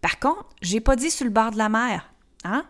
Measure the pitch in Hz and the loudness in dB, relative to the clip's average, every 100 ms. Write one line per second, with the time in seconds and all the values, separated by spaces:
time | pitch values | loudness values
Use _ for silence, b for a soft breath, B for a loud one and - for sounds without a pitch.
0 | - - 269 349 - - 175 208 226 262 | -2 0 -2 -2 -6 -10 -2 0 4 2
1 | 294 - 254 208 220 214 214 220 247 185 | 2 -2 0 2 0 0 0 0 0 -4
2 | - _ _ _ 175 233 | -8 _ _ _ -4 -4